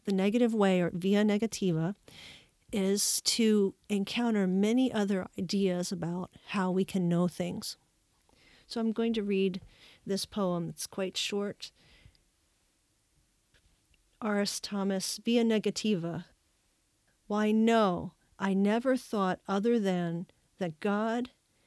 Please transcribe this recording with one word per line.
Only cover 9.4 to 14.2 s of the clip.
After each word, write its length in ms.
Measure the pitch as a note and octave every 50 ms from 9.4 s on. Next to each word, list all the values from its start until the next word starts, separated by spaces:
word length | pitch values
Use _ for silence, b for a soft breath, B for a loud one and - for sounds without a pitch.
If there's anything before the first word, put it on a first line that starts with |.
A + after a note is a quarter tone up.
| F#3+ F#3+ F3+ F#3+ B B B B B B B B B
this 200 | F3+ G3 G3 -
poem. 420 | - - G#3+ G3 F3+ F3 E3+ E3+ D#3
It's 160 | D#3 - -
quite 300 | - - G3 F#3+ F#3+ -
short. 560 | - - - G#3 G3+ G3+ G#3 - - - - b b b b b b b b b b b _ _ _ _ _ _ _ _ _ _ _ _ _ _ _ _ _ _ _ _ _ _ _ _ _ _ _ _ _ _ _ _ _ _ _ _ _ _ _